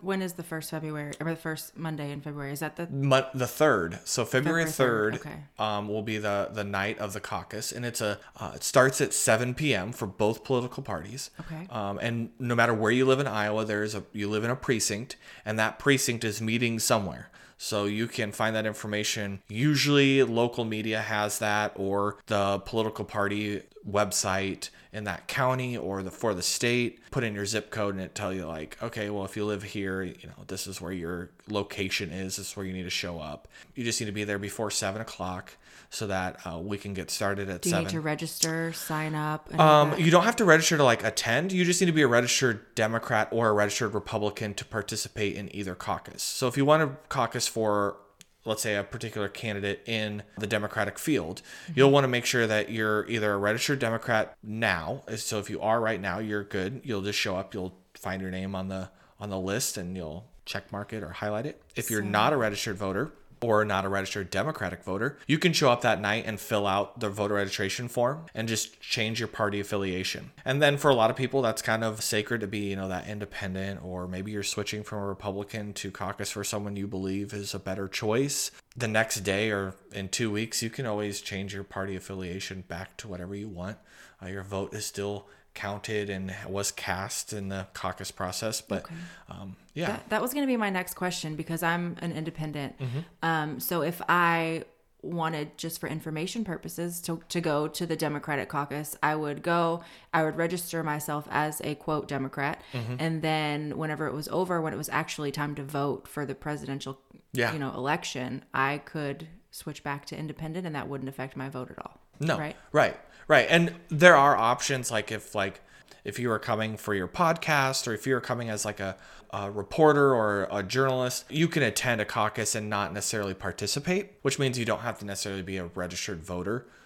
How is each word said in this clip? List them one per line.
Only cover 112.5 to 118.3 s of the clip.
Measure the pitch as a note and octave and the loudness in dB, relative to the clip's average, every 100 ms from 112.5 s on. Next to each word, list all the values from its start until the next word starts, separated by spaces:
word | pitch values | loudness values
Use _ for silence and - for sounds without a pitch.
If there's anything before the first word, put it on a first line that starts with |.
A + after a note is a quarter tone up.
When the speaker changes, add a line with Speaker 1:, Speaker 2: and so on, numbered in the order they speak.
| - - | -10 0
Speaker 2:
Right. | D3 A2 - - - - | 4 4 2 -12 -20 6
Right. | D3 A2+ | 6 8
And | E3+ E3+ - - | 6 6 0 -6
there | D3+ F3 D#3 | 8 12 12
are | C#3 G#2 | 10 8
options, | A2+ B2+ - C3+ B2 | 6 4 2 -2 0
like, | A2+ - | 0 0
if, | G#2+ - G#2+ | -6 -4 -2
like, | G2 - - - - - | -2 -4 -16 -20 -20 -12
if | G#2 G#2 | -10 -4
you | A#2+ | 0
are | G#2+ | 0
coming | - A2 A2 G#2+ | 0 0 0 -4
for | - | -2
your | G2+ F2+ | -2 -2
podcast, | - E3+ E3+ - D3 C3+ C3+ B2+ | 2 2 2 2 2 2 0 -2
or | |
if | G#2+ | -2
you're | C3+ B2+ | 0 0
coming | - | 0